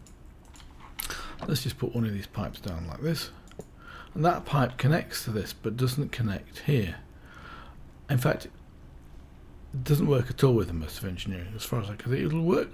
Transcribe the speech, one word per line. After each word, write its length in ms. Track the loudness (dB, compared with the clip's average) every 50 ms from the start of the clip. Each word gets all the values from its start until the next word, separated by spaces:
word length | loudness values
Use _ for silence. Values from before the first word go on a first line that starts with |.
| -20 -20 -20 -20 -20 -20 -20 -20 -20 -20 -20 -18 -18 -18 -18 -18 -18 -16 -12 -8 -8 -6 -6 -8 -8 -10 -10 -8 -4
Let's 180 | -2 0 0 0
just 140 | -2 -2 -2
put 160 | -2 -2 0
one 100 | 0 0
of 80 | 0 0
these 140 | -2 -4 -4
pipes 320 | -4 -4 -4 -4 -4 -6
down 260 | -8 -6 -6 -4 -6
like 140 | -6 -6 -2
this. 300 | -2 0 0 0 -2 -6 -10 -14 -18 -18 -16 -16 -16 -16 -18 -20 -18 -16 -16 -16 -14 -8 -2
And 100 | 2 4
that 200 | 4 4 4 2
pipe 340 | 2 4 4 4 4 4 4
connects 460 | 4 4 6 4 2 0 -6 -6 -4
to 60 | -2
this, 220 | 0 0 -2 -2 -4
but 240 | -6 -4 -4 0
doesn't 340 | 2 2 2 2 2 -2 -2
connect 500 | -2 -2 0 0 0 -2 -6 -10 -14 -4
here. 360 | 0 4 4 4 4 2 -2 -6 -10 -16 -18 -18 -18 -18 -18 -16 -16 -16 -16 -16 -16 -16 -16 -16 -18 -18 -18 -12 -2 0
In 80 | 2 4
fact, 280 | 4 4 2 2 -2
it 1400 | -8 -14 -16 -18 -18 -18 -18 -18 -18 -18 -18 -18 -18 -18 -18 -18 -18 -18 -20 -18 -18 -18 -18 -12 -8 -6 -4 2
doesn't 220 | 4 6 6 6
work 240 | 6 4 4 4 2
at 120 | 2 4 6
all 120 | 8 8
with 180 | 6 4 2 0
immersive 340 | -4 -4 -6 -6 -6 -6
engineering, 460 | -6 -6 -4 -4 -4 -4 -4 -6 -8 -8
as 100 | -8 -4
far 160 | -2 -2 -2
as 100 | -2 -2
I 40 | -6
can 160 | -6 -2 -2
see. 140 | 0 0 2
It'll 180 | 2 2 2 4
work, 260 | 4 4 4 2 0